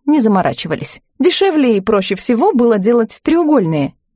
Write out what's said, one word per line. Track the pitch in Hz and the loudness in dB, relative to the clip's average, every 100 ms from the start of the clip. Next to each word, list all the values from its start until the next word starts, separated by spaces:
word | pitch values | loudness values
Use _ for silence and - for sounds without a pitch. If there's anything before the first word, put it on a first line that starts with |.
| 269 | -2
не | 302 | 0
заморачивались. | 220 196 165 - 165 156 - - _ - | 2 0 -2 -4 -6 -8 -8 -10 _ -2
Дешевле | 302 - 392 311 254 208 | 0 2 0 2 2 0
и | |
проще | 190 208 190 190 | 0 -2 -2 -4
всего | - 233 381 | -2 0 0
было | 285 240 214 | 2 2 2
делать | 196 240 226 - | 2 0 0 -4
треугольные, | - 330 311 294 170 156 139 - _ | -2 0 2 2 0 -2 -4 -8 _